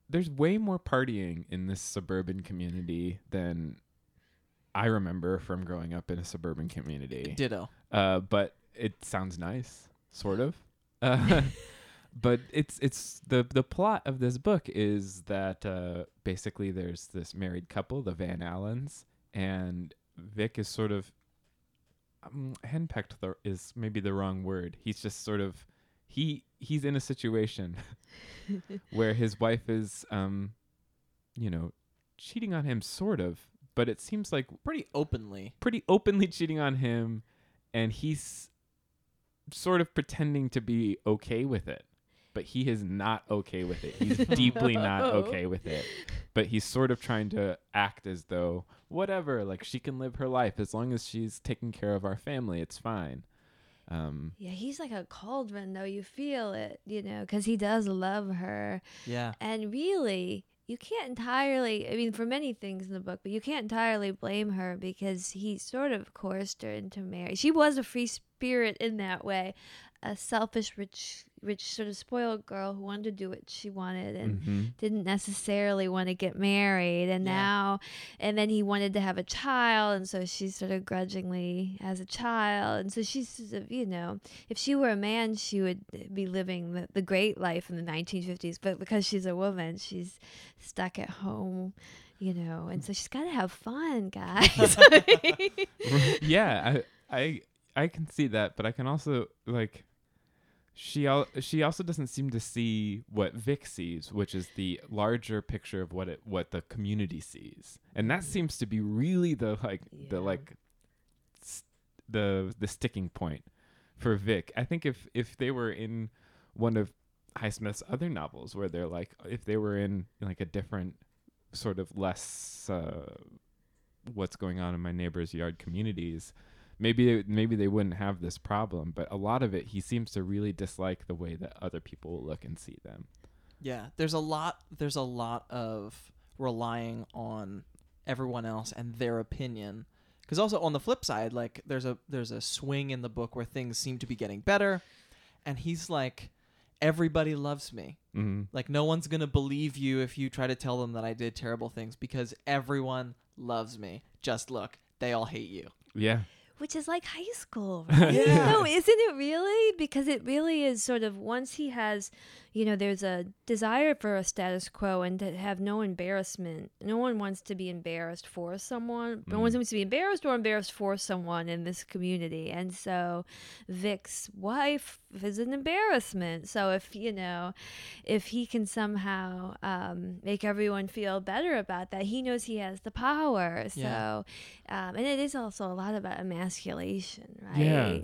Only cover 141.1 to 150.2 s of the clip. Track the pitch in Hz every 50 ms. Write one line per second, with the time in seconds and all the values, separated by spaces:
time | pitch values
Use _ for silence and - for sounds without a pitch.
141.1 | 127 107 113 113 120 123 117 117 - - - - 143 131 127 127 123 - _ -
142.1 | 143 127 120 113 117 113 - - - - 143 135 139 139 139 139 135 127 123 120
143.1 | 110 120 117 113 - 123 117 - - 135 127 120 113 - - 135 127 120 - -
144.1 | 123 107 117 101 101 101 - - 202 202 202 196 190 175 - - - - - -
145.1 | - _ _ - _ _ - 147 139 123 123 170 170 160 165 - 170 143 131 127
146.1 | - - - - _ _ _ _ _ _ _ _ _ - 147 156 156 160 170 165
147.1 | 147 160 156 156 156 143 143 143 143 139 - - - 110 78 65 147 - _ _
148.1 | - 101 107 104 98 104 101 98 - 131 127 - 143 147 151 156 160 165 - 147
149.1 | 160 160 156 143 127 143 139 139 139 143 151 147 131 135 135 135 131 131 131 123
150.1 | - 143